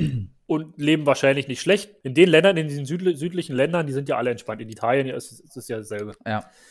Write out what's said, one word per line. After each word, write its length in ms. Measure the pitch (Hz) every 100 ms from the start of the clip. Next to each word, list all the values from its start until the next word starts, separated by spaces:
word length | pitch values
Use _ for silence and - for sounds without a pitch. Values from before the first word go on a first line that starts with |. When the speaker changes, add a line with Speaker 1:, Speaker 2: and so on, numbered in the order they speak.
| 151 123 95 _ -
Speaker 1:
und 300 | 156 160 -
leben 280 | 147 156 143
wahrscheinlich 420 | 131 139 139 131
nicht 140 | 120
schlecht. 300 | 175 202 - _
In 100 | 135
den 160 | 131 180
Ländern, 300 | 156 196 165
in 100 | 156
diesen 160 | 143
südli-, 320 | 135 175 185 143
südlichen 400 | 170 180 160 127
Ländern, 300 | 151 175 147
die 60 |
sind 160 | 135 139
ja 80 | 120
alle 120 | 123
entspannt. 300 | 117 - 110
In 80 | 110
Italien 400 | 113 117 135 135
ist, 240 | - -
ist 240 | - _ 123
es 100 | -
ja 120 | 113
dasselbe. 340 | 107 104 104 - 113
Speaker 2:
Ja. 180 | 107 - _ _